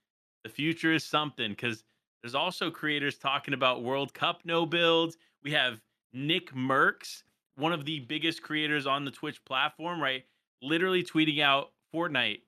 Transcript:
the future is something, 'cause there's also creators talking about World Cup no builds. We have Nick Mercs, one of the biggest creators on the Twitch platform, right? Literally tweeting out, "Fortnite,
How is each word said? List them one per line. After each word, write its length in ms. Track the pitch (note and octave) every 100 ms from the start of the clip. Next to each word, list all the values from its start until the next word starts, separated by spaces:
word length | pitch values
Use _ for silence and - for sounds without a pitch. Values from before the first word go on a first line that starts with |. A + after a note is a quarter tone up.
| _ _ _ _
the 60 | A2
future 440 | - D3+ D#3+ D#3+
is 100 | D#3+
something, 500 | - D3+ D3+ - A2+ G2
'cause 280 | A#2+ A2 _ _ _ _
there's 140 | A#2+ C3+
also 360 | F3 - F3+
creators 460 | D#3+ D3+ D3 C#3 -
talking 360 | C#3 C#3 -
about 300 | C3+ C3 B2
World 300 | A#2+ C3+ C#3
Cup 280 | - D#3 E3+ E3+
no 200 | E3+ E3
builds. 520 | E3+ E3+ E3 E3 - _ _
We 80 | C#3+
have 300 | D3 B2+ A2+ _ _ _
Nick 400 | B2 C#3+ F3 -
Mercs, 720 | B2+ C3 C3+ F3 G3+ - - _ _ _ -
one 180 | D#3
of 120 | E3+ C#3+
the 140 | D#3
biggest 420 | A#2 D3+ D#3+ E3
creators 460 | - D#3 D3+ D3+ C#3
on 160 | C#3
the 80 | C#3
Twitch 320 | B2+ D3+ - _
platform, 560 | C3 D3 - E3 F3
right? 220 | C3+ C3 - _ _ _
Literally 420 | C3 E3 F#3 F#3
tweeting 380 | F3 D#3 D#3 D3
out, 320 | C#3+ C#3 - _ _
"Fortnite, 480 | D#3+ E3+ C3+ A2+ G#2